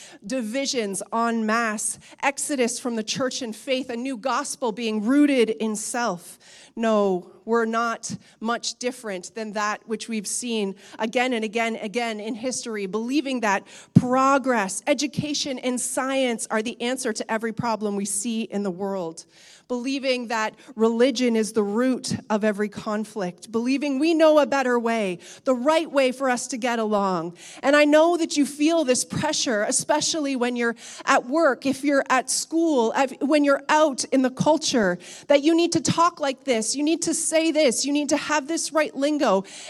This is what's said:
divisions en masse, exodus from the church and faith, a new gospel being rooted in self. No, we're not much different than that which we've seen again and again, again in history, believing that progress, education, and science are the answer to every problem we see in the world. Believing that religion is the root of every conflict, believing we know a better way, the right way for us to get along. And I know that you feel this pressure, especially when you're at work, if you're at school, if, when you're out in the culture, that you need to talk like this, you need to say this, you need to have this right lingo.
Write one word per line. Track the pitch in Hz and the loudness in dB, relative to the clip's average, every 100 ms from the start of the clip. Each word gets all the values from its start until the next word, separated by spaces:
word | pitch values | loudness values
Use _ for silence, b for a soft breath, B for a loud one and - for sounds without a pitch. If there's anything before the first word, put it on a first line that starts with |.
| B B 202 | B B -6
divisions | 262 214 254 277 262 208 190 - | -4 -4 -4 -4 -2 -4 -6 -4
en | 226 233 233 214 | -2 0 0 0
masse, | 226 233 214 - - B B | 0 0 -2 -6 -8 B B
exodus | 269 277 - 285 233 - | -2 -2 -2 0 0 -2
from | 247 233 | -4 -4
the | |
church | 214 - 262 262 | -4 -2 -4 -4
and | 240 | -8
faith, | 214 - 262 285 | -8 -4 -4 -4
a | 233 | -6
new | 262 254 | -6 -6
gospel | 254 247 285 - 240 | -2 -2 -4 -4 -4
being | 220 233 214 | -2 -2 -2
rooted | 208 285 294 269 220 | 2 4 6 6 2
in | 220 220 214 | 0 -2 -4
self. | - 254 240 175 - - B B B - | -4 -2 -2 -4 -8 -20 B B B -4
No, | 226 214 202 180 - - | 2 4 4 0 -4 -12
we're | - 233 226 | -2 0 0
not | 226 233 226 - - b b | 0 -2 -4 -8 -12 b b
much | 220 233 - - | -4 -4 -6 -6
different | 247 240 220 185 180 - | -6 -6 -8 -8 -10 -10
than | 220 | -8
that | 208 208 208 - | -4 -2 -4 -6
which | 220 - | -6 -4
we've | 220 190 | -6 -4
seen | - 247 226 196 190 B B | -6 -4 -2 -2 -4 B B
again | 226 247 254 | -2 0 0
and | 240 | 0
again, | 220 220 226 220 | -2 -2 -2 -4
again | 220 240 233 214 | -6 -4 -4 -6
in | 208 | -8
history, | 226 254 247 247 220 196 | -6 -6 -6 -6 -6 -4
believing | 208 233 285 277 254 | -4 -2 -2 0 0
that | 214 196 - B B | 0 0 -2 B B
progress, | - 254 254 269 277 262 240 190 - - | 2 4 2 2 2 0 -2 -2 -4 -2
education, | 285 294 - 302 285 302 262 | -2 -4 -6 -6 -4 -6 -6
and | 254 247 | -4 -4
science | - - 262 269 254 226 - | -4 -6 -4 -2 -2 -2 -4
are | 220 | -4
the | 220 - | -4 -6
answer | 240 262 240 | -6 -4 -4
to | 214 - | -6 -4
every | 220 226 | -4 -4
problem | 214 240 214 208 | -4 -4 -2 -4
we | 202 202 | -4 -6
see | - 247 226 | -6 -4 -6
in | 226 202 | -4 -4
the | 202 | -6
world. | 175 196 196 165 165 - B B B B | -6 -6 -6 -8 -10 -18 B B B B
Believing | 247 247 277 262 247 226 | -6 -4 -4 -2 -2 -2
that | 233 214 - B 240 | -4 -4 -6 B 0
religion | 226 233 254 233 247 220 | 2 4 4 4 2 2
is | 220 | 0
the | 226 | 0
root | 202 208 254 247 - - - | 0 2 0 0 -4 -6 -2
of | 214 | 0
every | 214 202 214 | 0 0 -4
conflict, | - - 214 214 220 180 170 - | -6 -6 -4 -4 -6 -6 -8 -6
believing | 226 240 269 294 262 | -4 0 0 0 0
we | 320 | 2
know | 320 320 302 | 4 6 6
a | 269 | 4
better | 277 254 240 | 2 2 2
way, | 233 226 196 175 B B | 2 0 -2 -4 B B
the | - | -2
right | 254 254 320 311 | 0 4 2 2
way | 277 254 | 2 2
for | 254 269 | 2 0
us | 247 - | -2 -4
to | 254 | -4
get | 240 233 | -2 -2
along. | 214 214 196 180 165 - B B | 0 0 0 0 -4 -10 B B
And | - | 4
I | 294 294 | 6 8
know | 302 330 349 | 8 6 4
that | 320 285 | 0 0
you | |
feel | 277 - 294 330 | 0 2 2 2
this | 269 247 - | 2 0 -2
pressure, | - 262 302 294 208 | -4 -2 -2 0 0
especially | 208 - 147 302 - 330 277 262 | 0 0 0 0 0 -2 -2 0
when | 240 247 | 0 0
you're | 233 233 B B B | -2 -4 B B B
at | 269 | 2
work, | 247 302 311 247 | 2 2 4 2
if | 269 262 | -2 -2
you're | 285 277 - | 2 2 2
at | 262 247 | 0 0
school, | - - 330 330 277 226 | -4 -2 0 2 2 2
if, | 226 269 - | 2 -2 -2
when | 262 302 | 2 4
you're | 285 277 277 | 4 2 4
out | 302 311 247 | 4 4 2
in | - 269 | -2 2
the | 254 | 2
culture, | 254 302 320 - 269 190 175 B B B | 2 2 2 2 2 2 0 B B B
that | 285 | 4
you | 285 | 6
need | 330 339 | 4 4
to | 339 | 2
talk | - - 339 339 | 0 2 2 2
like | 285 269 | -4 -2
this, | - 226 220 262 | 0 0 0 0
you | |
need | 294 330 | 0 0
to | 339 | 0
say | 311 - 320 320 | -2 0 2 2
this, | 302 294 - 269 | 4 4 2 0
you | |
need | 285 294 | 0 2
to | 294 | 0
have | - 302 277 | 0 -2 0
this | 330 - | -4 -2
right | 302 302 | 0 0
lingo. | - 277 302 269 190 190 B B | 0 0 2 2 2 0 B B